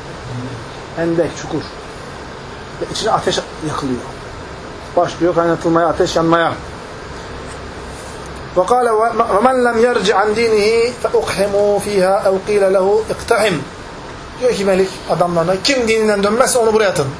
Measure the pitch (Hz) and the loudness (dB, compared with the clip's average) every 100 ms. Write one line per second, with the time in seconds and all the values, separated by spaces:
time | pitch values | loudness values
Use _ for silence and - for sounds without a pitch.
0 | 135 135 - 123 127 117 - - - - | -12 -12 -10 -8 -8 -10 -12 -14 -12 -4
1 | 170 165 147 - 151 156 - - - - | 0 2 0 -4 -6 -6 -6 -12 -14 -14
2 | - - - - - - - - - - | -14 -14 -14 -14 -14 -14 -14 -10 -8 -4
3 | 220 - - 190 - - 156 131 135 120 | 0 0 0 -2 -4 -8 -6 -4 -4 -4
4 | - - - - - - - - - 175 | -6 -14 -14 -14 -14 -14 -14 -14 -2 0
5 | 160 - 170 165 170 160 170 165 170 196 | 0 0 0 2 2 2 2 4 4 2
6 | 170 165 165 165 160 - - - - - | 0 2 4 4 2 -2 -10 -14 -14 -14
7 | - - - - - - - - - - | -14 -14 -14 -14 -14 -14 -14 -14 -14 -14
8 | - - - - - - - 247 240 214 | -14 -14 -14 -14 -2 0 2 2 4 2
9 | 226 226 226 196 247 262 240 226 240 233 | 2 2 2 4 4 4 2 4 4 4
10 | 196 196 214 208 233 214 208 233 233 240 | 2 2 2 2 2 4 4 4 2 0
11 | 214 233 - - 202 202 208 202 202 202 | 0 0 0 0 2 4 4 2 2 2
12 | 185 196 196 190 214 208 190 190 190 214 | 4 4 2 2 2 2 4 4 4 2
13 | 220 - - 226 208 160 - - - - | 0 -4 2 2 2 0 -6 -12 -16 -16
14 | - - - - 247 185 196 190 190 - | -14 -16 -16 -2 0 2 2 4 2 -2
15 | - 165 175 170 165 190 269 262 226 226 | -2 0 2 2 2 2 2 2 2 2
16 | 214 202 202 226 254 247 226 220 202 156 | 2 2 2 2 4 4 4 4 2 2
17 | 131 | -2